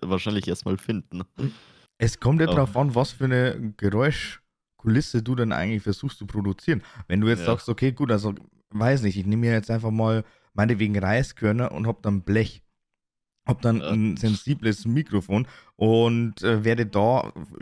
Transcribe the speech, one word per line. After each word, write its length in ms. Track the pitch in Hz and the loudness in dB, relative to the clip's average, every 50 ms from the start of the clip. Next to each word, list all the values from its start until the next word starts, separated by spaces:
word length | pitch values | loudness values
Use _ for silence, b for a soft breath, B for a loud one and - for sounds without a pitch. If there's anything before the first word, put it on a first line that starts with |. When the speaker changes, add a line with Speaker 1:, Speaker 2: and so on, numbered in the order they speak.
Speaker 1:
wahrscheinlich 460 | - 87 95 92 - 110 104 104 92 - | -4 -2 -4 -2 -2 -2 -4 -4 -2 -4
erstmal 280 | 87 - - 95 95 | -6 -6 -4 -4 -4
finden. 460 | 90 - - 113 98 - - - 87 95 _ _ B 127 139 B B B B B B B B _ - | -4 -4 -6 -6 -6 -6 -10 -12 -12 -12 _ _ B -8 -8 B B B B B B B B _ -2
Speaker 2:
Es 200 | 117 113 - - | -2 -2 -2 0
kommt 220 | - 117 147 160 | 0 2 4 4
ja 80 | 160 160 | 2 2
Speaker 1:
Ja. 60 | 175 | 2
Speaker 2:
drauf 220 | 151 135 117 98 | 2 2 2 0
an, 200 | 120 139 143 120 | 0 0 0 2
was 160 | 117 135 - | 0 0 -2
für 140 | - - 131 | -2 -4 -2
eine 480 | 131 127 123 127 127 - - 113 107 104 | 0 2 2 2 0 -2 -4 -8 -10 -8
Geräuschkulisse 1500 | - 104 98 95 110 131 147 143 - - - - - _ _ _ _ _ _ _ _ - 113 110 131 147 - - 120 | -2 -2 0 0 2 0 0 0 -2 -6 -10 -12 -16 _ _ _ _ _ _ _ _ 0 2 2 2 0 0 -2 -4
du 140 | 110 117 131 | -2 -2 -2
dann 160 | 123 120 113 | -2 0 -2
eigentlich 320 | - 65 87 101 113 104 - | 0 -2 -2 -2 -2 -4 -2
versuchst 340 | 107 98 - - 139 - - | -2 -4 -4 -4 -10 -10 -10
zu 80 | 104 | -12
produzieren. 560 | 98 - 104 101 101 95 - - - 160 104 B B B B 92 | -8 -6 -4 -2 -2 -4 -4 -2 -2 -2 -2 B B B B -6
Wenn 140 | - 87 101 | -2 0 2
du 80 | 107 110 | 4 4
jetzt 100 | 117 95 | 2 2
Speaker 1:
Ja. 40 | 85 | 2
Speaker 2:
sagst, 220 | - 120 - - - | 0 0 0 -2 -4
okay, 240 | 113 - 127 135 | -2 0 0 0
gut, 180 | 123 - 147 120 | 0 0 0 0
also, 240 | 113 104 104 107 101 - - - _ _ _ _ | 0 0 0 -2 -6 -6 -12 -20 _ _ _ _
weiß 320 | - 104 110 123 139 135 | -4 0 2 2 2 2
nicht, 140 | 113 101 92 | 2 0 0
ich 80 | 98 90 | 0 0
nehme 180 | 98 107 113 | 0 0 2
mir 100 | 117 117 | 2 2
jetzt 180 | 117 110 104 - | 2 0 0 -2
einfach 220 | 113 117 113 113 | -4 -2 -2 -2
mal 320 | 107 110 110 110 110 113 107 b b b b b b | 0 0 2 2 2 0 -2 b b b b b b
meinetwegen 440 | 101 104 117 120 98 110 104 104 101 | 0 2 2 2 2 2 0 0 0
Reiskörner 720 | 92 92 107 123 135 - - - 113 107 107 120 123 - | 0 2 2 0 0 -4 -6 -2 0 0 2 2 0 -4
und 160 | - - 107 | -4 -4 -4
hab 160 | 113 113 - | -4 -4 -2
dann 200 | - 104 101 98 | -2 -2 -2 0
Blech. 420 | 90 - 101 110 110 101 - - _ _ _ _ _ _ _ _ _ _ _ _ _ _ _ _ - | 0 0 2 2 2 0 -4 -14 _ _ _ _ _ _ _ _ _ _ _ _ _ _ _ _ -2
Hab 160 | - 120 - | -2 0 0
dann 160 | - 120 113 113 | 2 0 0 0
Speaker 3:
Ja. 100 | 71 78 | 0 0
Speaker 2:
ein 260 | 104 110 107 110 90 | 0 2 2 0 0
sensibles 680 | - 110 110 107 98 - 127 147 - - 113 104 - - | 0 0 0 0 0 -2 -4 -4 0 0 0 0 0 -2
Mikrofon 600 | 113 120 147 165 - - 101 90 - 98 107 - B B B B B B | -2 0 0 -2 0 -2 -2 -2 0 0 0 0 B B B B B B
und, 640 | - 110 110 113 113 117 117 117 117 117 113 107 - | 2 4 4 6 6 6 4 4 2 0 -2 -4 -2
äh, 220 | - 107 117 107 107 | 0 0 2 2 2
werde 200 | 113 117 117 120 | 2 2 2 0
da 460 | 104 101 101 104 113 127 131 - - - - 78 - - - | 0 2 2 2 4 2 2 0 -4 -10 -14 -16 -16 -14 -10